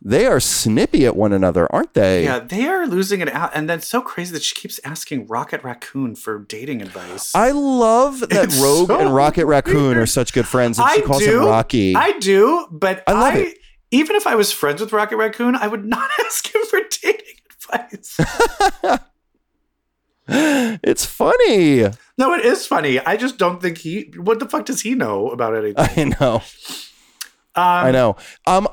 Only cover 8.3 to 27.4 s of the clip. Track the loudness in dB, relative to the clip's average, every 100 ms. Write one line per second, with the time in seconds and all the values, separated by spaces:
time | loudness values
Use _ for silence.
8.3 | 0 2 2 4 4 4 2 2 4 2
9.3 | 2 2 2 2 2 2 2 2 0 0
10.3 | 0 0 0 0 2 2 2 2 2 4
11.3 | 4 4 2 2 0 2 2 2 0 2
12.3 | 4 4 2 -2 -4 -2 -2 0 2 2
13.3 | 2 -2 -6 _ _ _ -2 0 0 0
14.3 | 0 0 0 -2 -2 -2 -2 -2 -2 -4
15.3 | -2 -2 0 -2 -6 -4 -4 -2 -4 -4
16.3 | -6 -4 -4 -2 -2 -2 -4 -2 -4 -8
17.3 | -20 _ -20 -8 -8 -8 -16 -8 -4 -2
18.3 | 0 0 2 0 0 -2 -4 -6 _ _
19.3 | _ _ _ _ _ _ _ _ _ -4
20.3 | 0 2 2 0 -2 -2 -2 -4 -2 0
21.3 | 4 4 4 4 4 4 0 _ -2 0
22.3 | 2 2 0 0 -2 0 0 0 -2 -2
23.3 | -2 -2 0 -6 -6 -8 -8 -10 -6 -2
24.3 | -2 -2 -6 -4 -6 -4 -2 -2 -2 -4
25.3 | -2 -2 -2 -2 0 0 0 -2 0 0
26.3 | 0 -4 -16 -16 -16 -18 _ _ -20 -20
27.3 | _